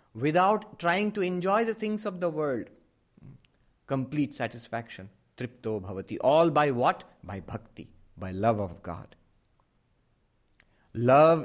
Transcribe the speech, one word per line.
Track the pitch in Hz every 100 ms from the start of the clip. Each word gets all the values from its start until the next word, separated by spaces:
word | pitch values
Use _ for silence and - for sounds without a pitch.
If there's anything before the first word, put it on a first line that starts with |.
| _
Without | 113 147 170 190 214 214 -
trying | 170 185 208
to | 208
enjoy | 180 180 185 208 226
the |
things | 220 214 214 214
of | 180
the | 175
world, | 156 147 120 - - _ _ _ _ - - _ _ _ _ -
complete | 135 131 151 139
satisfaction, | - 117 117 - 117 117 - 95 _ _ -
tripto | 123 - 110 107
bhavati. | 92 95 - -
All | 127 156 170
by | 147 151
what? | 120 147 185 - _
By | - 98
bhakti, | - - - - - _ _ -
by | 95
love | 92 110 104
of | 95 80
God. | 87 80 - - _ _ _ _ _ _ _ _ _ _ _ _ _ _ _ _ _
Love | 110 120 139 160 165